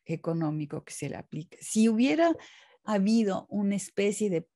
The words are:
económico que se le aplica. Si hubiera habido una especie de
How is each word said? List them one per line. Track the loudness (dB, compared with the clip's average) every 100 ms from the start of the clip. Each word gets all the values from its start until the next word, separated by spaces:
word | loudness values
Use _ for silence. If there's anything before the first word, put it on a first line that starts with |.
económico | -8 -6 -4 -2 -2 -4 -6 -10
que | -12
se | -10 -8
le | -10
aplica. | -12 -12 -14 -14
Si | -4 2 2
hubiera | 4 2 4 2 0 -6 -20 -20 _
habido | -2 0 4 4 2 0 -4
una | -2 0
especie | -2 -4 0 0 2 0
de | 0 -2